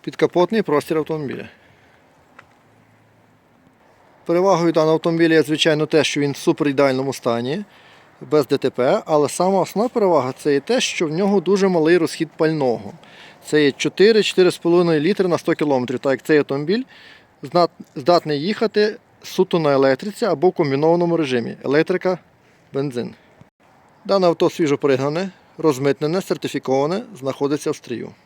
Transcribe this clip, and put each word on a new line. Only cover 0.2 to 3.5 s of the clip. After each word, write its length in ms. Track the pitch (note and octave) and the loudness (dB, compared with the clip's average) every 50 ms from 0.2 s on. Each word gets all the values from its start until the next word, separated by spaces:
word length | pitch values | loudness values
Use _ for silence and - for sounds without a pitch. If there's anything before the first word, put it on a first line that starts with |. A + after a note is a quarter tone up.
| D#3 D3 - F3 F3 - A3 A3 | -2 0 2 0 0 2 0 -2
простір 360 | F#3+ - D3 C#3+ C#3 - E3 | 0 2 0 0 0 0 -4
автомобіля. 480 | D#3 D3 - D#3+ D#3 D3 B2 A#2 A#2+ - A2+ - _ _ _ _ _ _ _ _ _ _ _ _ _ _ _ _ - _ _ _ _ _ _ _ _ _ _ _ _ _ _ _ _ _ _ _ _ _ _ | -4 -2 -4 -8 -8 -6 -8 -10 -10 -12 -16 -18 _ _ _ _ _ _ _ _ _ _ _ _ _ _ _ _ -20 _ _ _ _ _ _ _ _ _ _ _ _ _ _ _ _ _ _ _ _ _ _